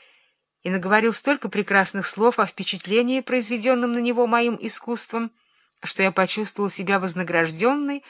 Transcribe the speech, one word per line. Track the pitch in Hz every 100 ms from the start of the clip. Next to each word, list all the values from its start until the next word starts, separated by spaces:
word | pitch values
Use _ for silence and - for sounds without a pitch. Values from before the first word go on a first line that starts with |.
| _ _ _ _ _ _
и | 175
наговорил | 185 180 214 226
столько | 208 - 285 202
прекрасных | 202 196 196 185 196 185
слов | - 233 -
о | 196
впечатлении, | - 185 190 180 220 240 262
произведенном | - 254 214 240 226 247 240
на | 240
него | 240 240 240
моим | 233 240 220
искусством, | 226 - - 233 - 226 233 - _ _ _ _
что | - -
я | 190
почувствовала | 190 180 - 208 - 202
себя | - 185 196
вознагражденной | 185 170 170 165 160 160 233 285 285 285